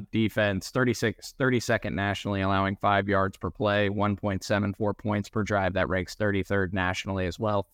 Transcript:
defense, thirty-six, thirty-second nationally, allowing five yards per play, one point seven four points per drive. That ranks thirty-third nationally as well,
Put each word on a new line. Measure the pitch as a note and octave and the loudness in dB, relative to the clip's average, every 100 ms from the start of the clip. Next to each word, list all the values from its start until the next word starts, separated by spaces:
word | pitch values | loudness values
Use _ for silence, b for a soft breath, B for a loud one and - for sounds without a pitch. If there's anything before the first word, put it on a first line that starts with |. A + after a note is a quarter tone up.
| G2+ | -2
defense, | A2 G#2+ - G#2 F#2+ - | 0 0 2 0 0 -2
thirty-six, | C3 B2 A2+ A2+ - - - | 0 2 2 -2 -4 -10 -2
thirty-second | C3 B2 - A2+ G#2 | 0 0 0 -2 -2
nationally, | D#2 G2+ G2 G#2+ G2 | -4 -2 -2 -2 -2
allowing | F#2+ G2 G2 G2+ | 0 2 0 0
five | G#2+ G2+ G2 | 2 2 2
yards | G2 G2 - | 2 0 -2
per | F#2 | -8
play, | - G#2 G2+ G2+ | -2 0 2 2
one | G2+ G#2 G2 | 2 0 0
point | G#2 F#2+ | -2 -2
seven | - G2+ G2+ | 0 0 0
four | G2 G#2 | 0 -2
points | G2 G#2+ G#2 G2 | -2 -2 -2 -2
per | A2 | -2
drive. | G2 G#2 F#2+ | 0 2 2
That | F#2+ D2 | 0 0
ranks | F#2 F2 | 0 -2
thirty-third | - G#2 G2 F#2 G2 F#2 | -2 0 0 0 0 0
nationally | G2 F2+ F#2 G2+ G2 F#2 | 0 -2 -2 -4 -2 -2
as | - | -2
well, | A2 G#2 - | 0 0 0